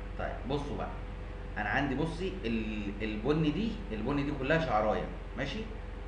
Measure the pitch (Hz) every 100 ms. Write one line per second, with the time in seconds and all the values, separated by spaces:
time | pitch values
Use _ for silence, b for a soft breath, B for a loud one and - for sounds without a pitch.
0 | - - - - 117 143 139 95 - -
1 | - - - - - 107 104 123 143 127
2 | 160 - 185 - 113 113 107 107 98 -
3 | 110 107 131 156 151 160 226 - - 107
4 | 120 143 143 143 131 165 160 107 107 95
5 | 78 - - - 139 220 220 - - -